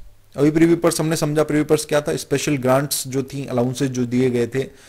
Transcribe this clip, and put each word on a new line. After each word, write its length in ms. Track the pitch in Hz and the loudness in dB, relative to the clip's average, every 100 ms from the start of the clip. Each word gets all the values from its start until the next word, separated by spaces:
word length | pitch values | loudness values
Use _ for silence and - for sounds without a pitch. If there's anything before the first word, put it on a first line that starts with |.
| - - _ - | -18 -20 _ 0
अभी 140 | 147 | 2
प्रीवी 240 | 156 165 | 4 4
पर्स 260 | 170 170 160 | 4 2 0
हमने 160 | 156 156 | -2 0
समझा, 260 | 151 151 | 0 0
प्रीवी 220 | 151 151 | 0 0
पर्स 200 | 151 156 | 2 0
क्या 160 | - 147 | 0 -2
था? 160 | 147 156 | -2 -6
स्पेशल 400 | - 139 - 147 | -2 -2 0 0
ग्रांट्स 520 | 127 131 143 - 131 | 2 2 0 -6 -4
जो 140 | 131 | -6
थी, 240 | 131 135 135 | -6 -8 -4
अलाउंसेस 440 | 123 123 127 139 | -2 -2 0 -2
जो 140 | 123 | -2
दिए 260 | 123 123 131 | -2 2 2
गए 160 | 120 117 | 2 -2
थे, 160 | 131 131 - | -4 -6 -10